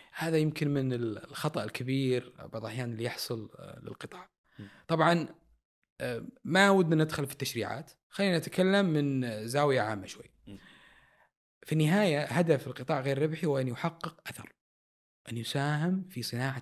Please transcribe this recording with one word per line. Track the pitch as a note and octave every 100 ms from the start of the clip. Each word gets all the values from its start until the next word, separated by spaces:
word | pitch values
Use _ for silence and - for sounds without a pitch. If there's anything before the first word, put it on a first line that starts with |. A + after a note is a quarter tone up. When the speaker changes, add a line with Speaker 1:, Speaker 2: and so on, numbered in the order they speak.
| -
Speaker 1:
هذا | - E3 D#3+
يمكن | D#3 D3+ D3
من | C#3+ C3
ال-، | A#2+ A#2 G#2
الخطأ | - - D3+ D3+
الكبير | G#2+ - B2+ C3+ C3 B2 - -
بعض | - - G#2
الأحيان | A#2 A#2+
اللي | A2+
يحصل، | A#2 - - A2+ G#2 -
آه، | - -
للقطاع. | - - - F#3 - _ _ -
Speaker 2:
م. | G2+ - -
Speaker 1:
طبعًا، | E3 D#3+ E3+ D3 - _ _ _ _ _ -
آه، | B2 A#2 - -
ما | F3 F#3 G3+
ودنا | G3 E3 D#3
ندخل | D#3 - C3+
في |
التشريعات، | - C3 A#2 G2+ A#2 - _ _
خلينا | - G3 E3+
نتكلم | D#3+ - F#3 G3+ F#3+
من | D3+ C#3+ C3+ B2 G#2+ A2+
زاوية | C#3+ D3 B2+
عامة | G#2+ G#2 F#2
شوي. | - - _ -
Speaker 2:
م. | G2 - - - - _ _ _ _ _ _ -
Speaker 1:
في |
النهاية | D#3 D3+ G3+ G3+ D3
هدف | D3 E3+ E3 C#3 B2+
القطاع | B2+ B2+ D3
غير | C3+ C#3
الربحي | D3+ D#3 D#3
هو | C#3
أن | C3
يحقق | A#2+ E3+ E3 - - -
أثر، | - - _ _ _ _ _ _ _ -
أن | A#2
يساهم | A2+ C#3+ C#3+ D3+ E3+ F#3+ F#3
في | B2
صناعة | A2 A#2+ C3+ C3